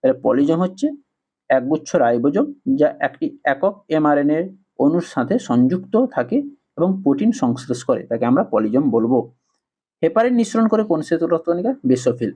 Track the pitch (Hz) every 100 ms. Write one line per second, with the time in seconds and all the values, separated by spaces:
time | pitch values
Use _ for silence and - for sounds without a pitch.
0 | - 127 - 120 143 165 185 190 294 285
1 | _ _ _ _ _ 131 127 156 - 175
2 | 117 120 131 175 294 - - 135 151 -
3 | 139 - 160 - - 139 190 202 _ 156
4 | 151 143 143 156 190 190 _ - 139 170
5 | 170 - 127 247 - 120 127 185 190 220
6 | 254 151 123 269 285 - _ - 175 190
7 | 160 143 214 220 123 120 - 123 - 123
8 | - 117 117 131 214 107 107 123 147 113
9 | 113 127 - _ _ _ _ _ _ _
10 | - 220 240 240 220 226 220 220 214 160
11 | 156 165 165 165 165 175 214 269 127 127
12 | 127 120 113